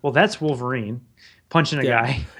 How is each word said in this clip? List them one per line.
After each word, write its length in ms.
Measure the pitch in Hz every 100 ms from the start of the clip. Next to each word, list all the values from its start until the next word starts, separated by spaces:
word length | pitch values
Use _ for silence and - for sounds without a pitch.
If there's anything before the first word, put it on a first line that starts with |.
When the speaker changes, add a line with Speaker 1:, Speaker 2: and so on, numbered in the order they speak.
Speaker 1:
"Well, 120 | 147
that's 260 | 135 208 -
Wolverine 600 | 156 127 123 127 104 127 - _ - _ _
punching 280 | 165 151 147
a 60 |
Speaker 2:
Yeah. 220 | 131 120 120
Speaker 1:
guy." 40 | - - -